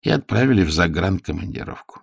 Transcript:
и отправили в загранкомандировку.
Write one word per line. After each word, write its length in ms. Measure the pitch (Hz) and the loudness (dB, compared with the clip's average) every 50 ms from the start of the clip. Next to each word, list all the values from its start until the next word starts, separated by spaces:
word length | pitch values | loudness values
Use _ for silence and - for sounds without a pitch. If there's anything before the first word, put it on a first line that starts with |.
и 80 | - 160 | 0 0
отправили 540 | 160 143 - - 104 110 127 135 127 101 92 | 0 0 0 -2 0 2 2 4 4 4 2
в 80 | 76 | 2
загранкомандировку. 1300 | 78 82 87 85 78 85 87 98 98 87 - - 76 85 90 95 - - - - - - - - - - | 2 0 0 2 2 0 0 0 -2 -2 -4 -8 -8 -8 -8 -10 -10 -10 -10 -12 -12 -14 -18 -20 -20 -20